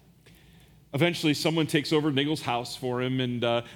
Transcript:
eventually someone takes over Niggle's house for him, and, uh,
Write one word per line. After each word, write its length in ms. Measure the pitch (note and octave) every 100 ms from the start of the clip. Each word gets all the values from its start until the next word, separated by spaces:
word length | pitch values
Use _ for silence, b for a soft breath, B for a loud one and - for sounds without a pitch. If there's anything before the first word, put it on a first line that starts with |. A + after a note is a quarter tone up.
| - - b b b b b b _
eventually 400 | C#3 F3 E3 D#3+
someone 340 | C#3 E3+ E3 D3+
takes 280 | D#3 C#3
over 180 | D#3 D3+
Niggle's 300 | C3+ C#3+ D#3
house 340 | - A#2+ B2 -
for 240 | B2+ B2
him, 200 | B2+ C3
and, 220 | B2+ A#2+
uh, 200 | A#2 A#2 B